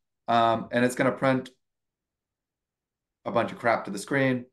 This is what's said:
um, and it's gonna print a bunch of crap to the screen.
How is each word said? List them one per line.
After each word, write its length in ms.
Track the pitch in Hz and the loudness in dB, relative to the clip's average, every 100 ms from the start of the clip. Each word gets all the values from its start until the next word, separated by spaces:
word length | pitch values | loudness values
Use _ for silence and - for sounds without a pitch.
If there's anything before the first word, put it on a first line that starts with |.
| _ _ - | _ _ 0
um, 420 | 117 117 113 - | 2 4 2 -2
and 120 | 120 | 0
it's 120 | 123 127 | 0 2
gonna 160 | 131 | 0
print 400 | 131 135 131 - _ _ _ _ _ _ _ _ _ _ _ _ _ _ _ _ _ 117 | 0 0 0 -4 _ _ _ _ _ _ _ _ _ _ _ _ _ _ _ _ _ -4
a 60 | |
bunch 200 | 117 104 | -2 -2
of 80 | - | -2
crap 240 | 117 110 | 0 0
to 80 | - | -2
the 80 | 98 | -10
screen. 460 | - 139 131 127 120 | -4 0 0 -2 -6